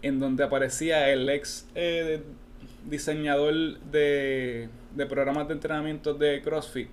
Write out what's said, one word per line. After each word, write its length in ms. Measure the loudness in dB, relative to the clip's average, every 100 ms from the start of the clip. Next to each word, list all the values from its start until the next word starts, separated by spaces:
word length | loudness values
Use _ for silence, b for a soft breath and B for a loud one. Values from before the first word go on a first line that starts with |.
en 180 | 0 0
donde 240 | 2 2
aparecía 640 | 2 2 0 0 2 4 4
el 180 | 4 2
ex, 360 | 0 -2 -12 -10
eh, 480 | -4 0 0 0 -2 -6 -16 -18 -18 -18 -16 -6
diseñador 920 | -4 -2 -2 2 4 4 2 0 -4 -2
de, 760 | 2 4 4 2 0 -2 -4 -8 -12 -14
de 120 | -6 -2
programas 420 | 0 2 2 -2
de 60 |
entrenamiento 580 | -4 -2 -2 -2 -4 -2
de 300 | 2 2 2
CrossFit 460 | 0 -2 -4 -8 -8